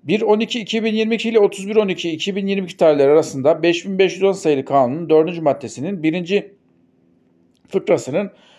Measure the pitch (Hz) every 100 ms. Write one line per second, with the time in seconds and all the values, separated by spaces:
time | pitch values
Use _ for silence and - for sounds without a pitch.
0 | 131 214 220 214 220 240 196 226 220 220
1 | 220 226 226 226 202 - 196 214 202 175
2 | 170 156 196 196 196 196 180 - 165 147
3 | 139 156 - 135 135 160 165 170 190 190
4 | 190 180 196 190 160 143 131 139 123 151
5 | 165 156 160 170 156 131 117 - 156 196
6 | 156 180 170 202 - _ _ _ _ _
7 | _ _ _ _ _ _ _ 190 - 156
8 | 127 156 196 _ _